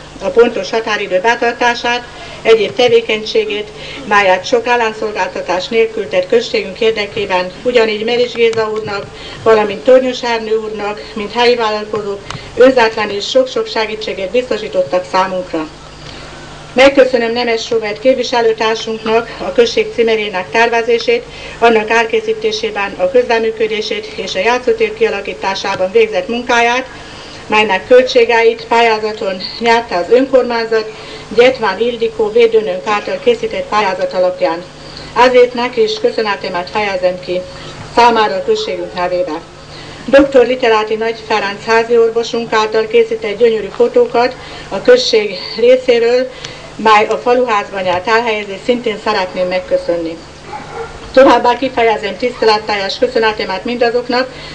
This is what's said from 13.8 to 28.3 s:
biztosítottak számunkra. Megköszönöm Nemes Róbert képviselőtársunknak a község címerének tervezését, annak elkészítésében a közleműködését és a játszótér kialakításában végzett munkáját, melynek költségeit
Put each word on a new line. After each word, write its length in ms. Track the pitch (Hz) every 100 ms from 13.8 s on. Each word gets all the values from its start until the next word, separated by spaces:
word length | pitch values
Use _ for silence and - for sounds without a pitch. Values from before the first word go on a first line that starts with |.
| 214 214 - 190 190
biztosítottak 720 | 226 247 214 202 185 180 180 180
számunkra. 560 | 185 190 185 180 165 156 - - - - - - - - - -
Megköszönöm 580 | 247 269 285 254 240 233
Nemes 380 | 233 240 226 -
Róbert 300 | 226 214 208
képviselőtársunknak 1400 | 262 254 240 247 233 220 226 220 226 220 220 220 233 -
a 120 | 240
község 360 | 185 233 - 214 -
címerének 540 | 226 220 208 190 180
tervezését, 720 | 226 233 233 226 233 240 240 240 - - -
annak 300 | 233 220 214
elkészítésében 1040 | 226 226 226 220 220 220 208 220 208 196 190
a 140 | 185
közleműködését 920 | 247 240 226 226 220 220 214 214 208 214 -
és 200 | 196 190
a 40 |
játszótér 540 | 208 247 247 220 220
kialakításában 1000 | 214 220 202 196 185 190 196 202 190 185
végzett 360 | 214 220 185 180
munkáját, 580 | 233 240 240 233 247 262 - - - - - -
melynek 400 | 214 220 190 -
költségeit 760 | 247 254 254 233